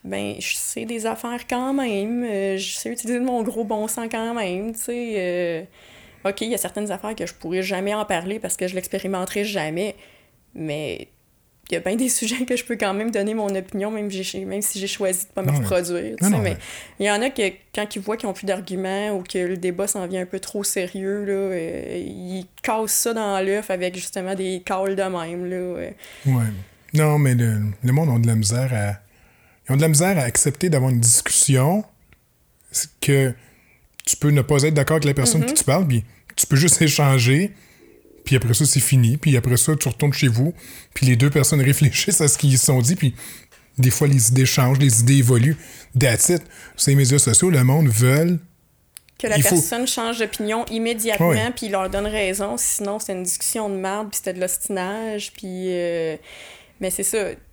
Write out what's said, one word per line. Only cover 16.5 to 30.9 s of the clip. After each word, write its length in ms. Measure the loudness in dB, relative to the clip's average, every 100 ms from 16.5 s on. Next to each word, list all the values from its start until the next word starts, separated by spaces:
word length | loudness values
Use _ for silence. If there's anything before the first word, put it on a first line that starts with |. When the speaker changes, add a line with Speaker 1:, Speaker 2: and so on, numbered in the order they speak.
Speaker 2:
mais 40 | -4 -12 -18 -20 -4
Speaker 1:
il 60 |
y 60 | 0
en 100 | 0
a 80 | 0
que, 140 | 0 -2 -4 _
quand 200 | -8 -6
ils 60 | -8
voient 160 | -6 -6
qu'ils 100 | -6
ont 60 |
plus 140 | -6 -4
d'arguments 640 | -4 -4 -6 -4 -4 -4
ou 100 | -6
que 160 | -4 -4
le 180 | -4
débat 300 | -2 -4 -4
s'en 220 | -4 -4 -6
vient 160 | -6
un 20 |
peu 140 | -6 -8
trop 240 | -8 -6
sérieux, 640 | -4 -4 -6 -6 -6 -4
là, 80 | -4
euh, 720 | -4 -2 -4 -6 -8 -8 -10
ils 440 | -10 -12 -10 -10 -12 -10
cassent 280 | -4 -4 -2
ça 220 | -2 -2
dans 260 | -2 -2 -2
l'œuf 240 | 0 -2 -2
avec 240 | -4 -4
justement 400 | -6 -10 -8 -6
des 300 | -4 -4 -6
calls 300 | -4 -4 -2
de 80 | -2
même, 420 | -2 -4 -6 -8 -6
là, 80 | -6
euh. 340 | -6 -8 -10 -14 -20 -4
Speaker 2:
Ouais. 200 | 0 0 0 -6 -16 _ _
Non, 240 | 0 2 4
mais 160 | 4
le, 240 | 4 2 0 -2 -2
le 80 | 0
monde 160 | 2 2
a 80 | 2
de 80 |
la 100 | 4
misère 360 | 2 2 0 -2
à, 220 | -2 -2 -6 _ _ _ _ _ _ -2
ils 40 |
ont 40 | 2
de 40 |
la 60 | 4
misère 280 | 4 4 2
à 60 |
accepter 460 | 0 0 0 0 0
d'avoir 200 | 2 2